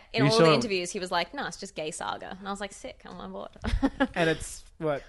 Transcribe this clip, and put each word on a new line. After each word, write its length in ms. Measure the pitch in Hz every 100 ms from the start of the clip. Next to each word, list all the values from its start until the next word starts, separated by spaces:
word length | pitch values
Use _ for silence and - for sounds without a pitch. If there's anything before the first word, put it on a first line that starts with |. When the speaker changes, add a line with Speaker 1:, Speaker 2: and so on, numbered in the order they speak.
| -
Speaker 1:
in 100 | -
Speaker 2:
Are 40 | 147
you 60 |
Speaker 1:
all 60 | -
Speaker 2:
sure? 100 | 165
Speaker 1:
the 60 |
interviews, 380 | 151 156 190 175
he 80 | 202
was 120 | 180
like, 220 | 175 180
"No, 140 | - 196
it's 80 | -
just 200 | 196 -
Gay 160 | 156
Saga." 440 | - 104 101 - 185
And 80 | 196
I 60 |
was 80 | 202
like, 140 | 202
"Sick, 280 | - 262 - -
I'm 160 | -
on 100 | 190
board." 160 | 190 - - - -
<laughs> 340 | 269 - 262 185
Speaker 3:
And 140 | 165
it's, 360 | 156 - - - -
what? 220 | 156 139